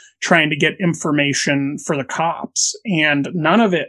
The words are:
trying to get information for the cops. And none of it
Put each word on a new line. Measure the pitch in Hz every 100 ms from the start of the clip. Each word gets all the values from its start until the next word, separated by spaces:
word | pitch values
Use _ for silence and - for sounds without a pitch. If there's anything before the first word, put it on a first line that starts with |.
| - -
trying | - 170 151
to | 147
get | 156 -
information | 175 160 165 147 143 139 156 143 139 147
for | - 143
the | -
cops. | - 165 - - - - - 226
And | 160 151 143 139
none | 175 156 214
of | 220
it | 170